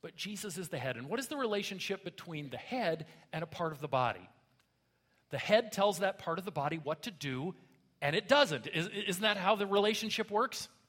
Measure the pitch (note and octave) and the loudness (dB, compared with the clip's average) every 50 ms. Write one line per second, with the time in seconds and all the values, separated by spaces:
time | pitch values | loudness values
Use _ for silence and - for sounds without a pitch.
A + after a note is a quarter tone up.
0 | - E3 D#3+ - - F#3+ G#3+ F#3+ - G#3+ E3 F3 F#3 D3+ - D3 A#2+ C3 B2+ A2+ | -14 -14 -10 -8 -8 -6 -6 -6 -8 -6 -6 -6 -6 -4 -4 -4 -2 -2 -4 -4
1 | B2 C#3 F#3+ B3 C4+ - D#4 C#4+ C4+ A3+ G#3 G3+ F#3+ - G3+ F#3 - - G3 F#3 | -4 -4 -4 -4 -4 -4 -4 -2 0 0 0 0 -2 -2 -6 -6 -4 -4 -4 -4
2 | - F#3 - - - - E3 D3+ D3 C#3 B2 A#2 - - A#3 C4 G#3 F3+ D#3+ D#3+ | -4 -10 -10 -10 -12 -8 -8 -8 -6 -6 -8 -10 -8 -4 -2 0 2 2 0 0
3 | D#3+ - - - - _ - D#3+ E3 D#3+ - - F3 E3 D#3 C#3+ C#3+ D3 C#3+ C3 | -4 -10 -14 -20 -18 _ -6 -6 -6 -6 -4 -4 -2 -2 -2 -4 -6 0 2 2
4 | B2+ A#2 G#2 F2+ F#2 - - _ _ _ _ _ _ _ _ _ _ _ _ _ | 4 2 0 -2 -8 -18 -20 _ _ _ _ _ _ _ _ _ _ _ _ _
5 | _ _ _ _ _ _ - C3+ - - G#3 A3 A#3+ A3 - - G3 G#3 G3+ - | _ _ _ _ _ _ -6 -6 2 6 6 6 6 4 0 2 4 4 4 2
6 | G3 F#3+ G3 - - - E3 F3 F#3 G3+ F3 D#3 C#3 D3 D#3+ E3 D#3 C#3 D#3 D#3 | 0 0 0 -2 -4 -4 -4 -2 -4 -4 -4 -2 0 0 -2 -2 -2 -4 -4 -4
7 | - A#3+ G3+ D3 - C#3+ C3 B2+ C#3 F#3 F#3 - - - _ _ _ _ _ _ | -4 -10 -10 -6 -6 -4 -4 -2 -4 -4 -6 -8 -16 -20 _ _ _ _ _ _
8 | - C#3+ D3 G3 A3 F#3 C4 D4 C#4+ G3+ D#3 C3+ A2 D3+ - E3 E3 G3+ - G3+ | -2 0 0 0 4 6 8 8 8 6 4 -4 -4 -2 -2 -2 -2 -2 -4 -6
9 | G#3 G#3 F#3 F3+ G#3 G#3+ G#3 G3+ F3 F#3+ A3 G#3 G3+ G3 G3 G3+ G3+ G#3 A3 G#3+ | -2 -2 -2 2 2 2 2 2 4 4 4 4 4 2 4 4 6 4 2 2
10 | - G#3+ G#3+ - A3 - G3+ G#3 A#3+ C4+ - - - - - _ _ | -2 -2 -2 -2 -2 0 2 2 2 2 -2 -6 -10 -10 -14 _ _